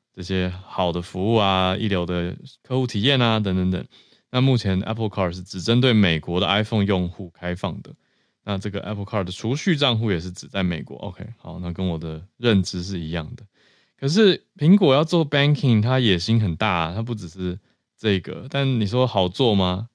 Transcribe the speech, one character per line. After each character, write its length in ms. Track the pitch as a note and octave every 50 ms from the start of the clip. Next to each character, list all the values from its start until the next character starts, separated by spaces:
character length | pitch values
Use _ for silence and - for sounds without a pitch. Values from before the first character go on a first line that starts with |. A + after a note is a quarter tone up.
| _ _ _
这 80 | - F2+
些 280 | E2+ G2 F#2 F2+ F2+ F2+ F2+ F#2
好 260 | - - - F#2 F2
的 80 | E2 F2
服 320 | F2 - - F#2 F#2 G#2+
务 40 | A#2
啊， 420 | A2+ G#2 G2 F#2+ F#2 F#2 F#2 F#2 -
一 100 | A2 G#2
流 160 | G2 F2+ F2
的 320 | F2 F2+ F2 F2 F2 - - - C3 - _ _
客 160 | - B2+ C3
户 80 | C3 A#2+
体 160 | - G#2 G2+
验 160 | C3+ C#3 C3
啊， 180 | B2 A#2 A2 A2
等 160 | G#2 G2+ F#2
等 140 | F#2 F#2 F#2
等。 160 | F#2 E2+ - - _ - _ _ _ _ _ _
那 100 | - B2+
目 160 | C3 C3+ C3 A#2
前 220 | - G2+ F#2+ F#2
Apple 280 | - - A2+ A2+ A2+ G#2
Card 240 | - - F#2+ F2 E2+
是 80 | F#2
只 200 | F2+ - - F#2+
针 180 | E2+ A2 A#2 B2
对 140 | B2+ C3 A#2
美 260 | A2 G2+ F2+ D#2+ D#2
国 200 | - - E2+ F2+
的 80 | G2 D#2
iPhone 360 | G2 G#2 A2 - A#2 G#2+ G2
用 240 | F#2+ G2+ F#2 F2+ E2+
户 220 | F2+ - G2 F2
开 260 | - _ F2+ F2 F2+
放 260 | F#2 - F#2 D#2 -
的， 120 | - - - - _ _ _ _ _ _ _ _ _
那 140 | G#2 G2+ F#2+
这 120 | F#2+ G#2
个 100 | F#2+ G2
Apple 240 | - G2 G#2+ G2+ G2+
Card 180 | - - G#2+ F#2
的 80 | F2
储 240 | F2+ - - A2 C3
蓄 200 | D3+ - G3+ E3
账 220 | C#3 C#3+ C3 A#2+ A2
户 140 | A2+ A2
也 80 | F#2+ E2
是 100 | E2+ F#2
只 160 | F2+ - - -
在 140 | - G2
美 200 | F#2 F2+ F2 D#2+
国。 160 | C#2 - - -
OK， 280 | - G2 F#2 - - A2+ A#2 -
好， 220 | - - E2 F2
那 120 | F2+ F2
跟 160 | E2+ F2+ F#2+ F#2
我 100 | E2+ D#2+
的 240 | E2 E2 D#2+ D#2 F2 - _ _
认 240 | A#2+ A#2+ A2 G2
知 220 | F2+ - - F2+ F2
是 160 | F#2+ G2 F2+
一 120 | E2 D#2
样 180 | E2 E2+ D#2 - -
的。 80 | - G#2+ - _ _ _ _ _ _ _ _ _ _
可 100 | - C#3
是 360 | D#3+ G#3 A3 G3 E3 - - _ _ -
苹 180 | D3 D#3 F#3+
果 180 | G#3 F#3+ D3+ C3
要 100 | C#3+ D#3+
做 240 | D#3 - E3+ D#3+ C#3+
banking， 540 | - C#3+ C#3+ D3 D3 C#3+ - C3 A#2 G#2+
它 180 | G#2 A#2+ C3 C3
野 200 | B2+ A2 F#2 E2+
心 220 | F2 - A2+ A#2
很 140 | A2 F#2+ D#2+
大 140 | - A2 G#2+
啊， 240 | F#2 F2 E2 D#2+ F2
它 80 | G#2+
不 140 | A2+ A2 A#2+
只 140 | G#2 F#2+ E2
是 280 | D#2+ F#2+ F#2 F2+ F2 F#2 - _ _ _ _ _ _ _
这 220 | - A2 G2+ F#2+
个， 260 | - - - - F#2+ C3+
但 300 | - C#3 C#3 C3+ C3 A#2
你 60 | G#2+
说 220 | F#2+ A2 B2+ B2+ A#2+
好 220 | - G#2 F#2 F2+
做 260 | F2+ - C3+ A#2 G#2
吗？ 320 | G2 F#2 F2+ F2+ F#2+ A2+ - _